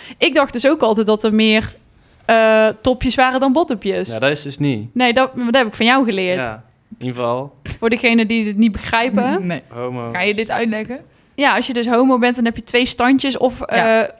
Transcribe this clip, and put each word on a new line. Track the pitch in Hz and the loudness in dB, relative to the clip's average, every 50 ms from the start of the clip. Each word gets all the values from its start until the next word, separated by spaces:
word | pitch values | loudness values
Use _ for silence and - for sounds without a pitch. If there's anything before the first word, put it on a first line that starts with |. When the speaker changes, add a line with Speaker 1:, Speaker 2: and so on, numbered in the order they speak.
| - - - | -20 -16 -4
Speaker 1:
Ik | - - 330 262 | 0 0 2 2
dacht | 320 269 - - | 2 0 0 -2
dus | 240 269 | 0 2
ook | 277 320 311 | 2 2 4
altijd | 269 226 214 220 214 | 2 2 2 2 2
dat | 208 214 214 - | 0 0 0 0
er | 220 214 | 0 2
meer, | 214 220 220 214 220 214 - - - _ _ _ _ _ _ _ _ - | 4 4 4 4 2 0 -4 -12 -18 _ _ _ _ _ _ _ _ 0
eh, | - 233 226 226 220 220 220 220 220 208 - | 2 2 4 4 4 4 4 4 2 0 0
topjes | - 262 247 254 - 262 - | -2 -2 -2 0 -2 -2 2
waren | 269 254 254 254 262 | 2 2 2 2 0
dan | 269 277 254 | 0 2 2
bottompjes. | 320 349 339 247 185 - 196 190 180 185 | 2 0 0 -4 -4 -4 -4 -4 -4 -4
Speaker 2:
Ja, | - - - | -4 -4 0
dat | 127 143 | 0 0
is | 151 147 | 0 -2
dus | - 143 127 | -6 -10 -6
niet. | - 147 143 123 107 107 117 - | -2 -2 0 0 -2 -6 -6 -2
Speaker 1:
Nee, | 240 254 240 226 | 0 0 2 2
dat, | 269 262 262 - | 2 0 0 -2
dat | 247 240 233 240 | -6 -4 0 2
heb | 269 240 | 2 0
ik | 214 - | 0 -2
van | - 220 | 0 2
jou | 233 262 269 262 | 2 4 4 2
geleerd. | 226 190 185 185 180 180 135 127 | 0 0 -2 -2 -2 -2 -4 -4
Speaker 2:
Ja, | 113 107 120 - _ _ _ _ _ - - | -6 -8 -12 -16 _ _ _ _ _ -16 -10
in | 120 | -8
ieder | 127 120 123 | -8 -6 -4
geval. | 123 117 123 127 139 147 _ _ - - - - | -2 -2 -2 -2 -4 -10 _ _ -14 -14 -10 -4
Speaker 1:
Voor | 220 226 | -2 -2
degenen | 240 233 - 233 233 233 220 | 0 2 2 2 4 4 2
die | 202 233 226 214 | 2 0 -2 -2
het | 214 202 | -2 0
niet | 202 226 220 | 2 2 2
begrijpen. | 190 - - - 240 226 233 262 202 - - - 202 196 180 | 2 -2 -6 -2 -2 -2 0 0 0 0 0 0 -2 -2 -2
Speaker 3:
Nee. | 175 170 - - - | -4 -6 -6 -10 -14
Speaker 2:
Homo. | 120 120 123 127 127 123 117 117 117 | -10 -8 -8 -6 -6 -6 -8 -8 -6
Speaker 3:
Ga | 180 | -2
je | 185 208 214 | -2 -2 -2
dit | 214 226 - | -2 -4 -4
uitleggen? | - - 233 226 214 214 220 220 247 294 - _ _ _ _ _ - | -4 -4 -2 -2 -4 -6 -8 -10 -12 -14 -14 _ _ _ _ _ -6
Speaker 1:
Ja, | - - 269 196 | 0 0 2 2
als | 220 240 | 0 -2
je | - 240 | -2 -4
dus | 240 233 | -4 -2
homo | 240 240 240 262 262 254 | 0 2 2 4 2 2
bent, | 240 240 247 240 | 2 2 0 0
dan | 247 226 | 0 -2
heb | 233 226 | -2 -4
je | 240 - | -6 -10
twee | - - 240 254 | -2 -2 0 0
standjes | 247 - - 240 262 269 262 - 269 240 | 0 -2 0 2 2 2 2 2 -2 -2
of, | - - 254 240 - | 0 -2 -2 -2 -4
Speaker 3:
Ja. | - - 220 240 226 226 220 226 - | -8 -4 -2 0 2 2 2 2 0
Speaker 1:
eh, | - - | -2 -6